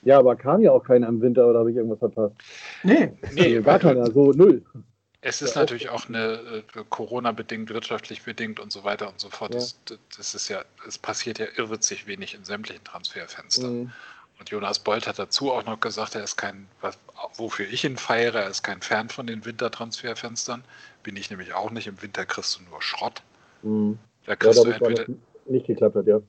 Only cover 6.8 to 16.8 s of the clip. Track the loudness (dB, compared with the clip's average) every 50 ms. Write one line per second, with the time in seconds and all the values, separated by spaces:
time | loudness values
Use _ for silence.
6.8 | -10 _ -8 -8 -8 -8 -6 -4 -4 -4 -4 -4 -10 -10 -10 -10 -10 -8 -10 -10
7.8 | -8 -6 -8 -8 -8 -12 -16 -16 -14 -14 -10 -10 -10 -10 -10 -12 -12 -12 -14 -8
8.8 | -6 -6 -6 -6 -8 -12 -12 -14 -14 -14 -12 -12 -10 -8 -6 -8 -8 -8 -12 _
9.8 | _ -20 -20 -20 _ _ -20 -14 -12 -12 -10 -10 -10 -8 -10 -10 -12 _ _ _
10.8 | -20 -18 -18 -12 -10 -10 -8 -8 -8 -8 -8 -8 -10 -8 -6 -8 -6 -6 -6 -4
11.8 | -4 -4 -6 -6 -12 -14 -12 -12 -12 -16 -16 -18 -12 -12 -12 -10 -10 -14 -16 -18
12.8 | _ -18 -18 -14 -14 -12 -12 -12 -16 -16 -18 -20 -8 _ -6 -4 -4 -4 -6 -8
13.8 | -8 -10 -14 -20 -20 -20 -20 -20 -20 _ _ _ -16 -12 -10 -8 -6 -6 -6 -6
14.8 | -2 -2 -4 -2 -4 -8 -8 -8 -8 -6 -4 -4 -2 -2 -2 -2 -4 -6 -8 -6
15.8 | -6 -8 -6 -8 -10 -8 -8 -10 -10 -8 -8 -8 -8 -8 -10 -12 -20 _ _ _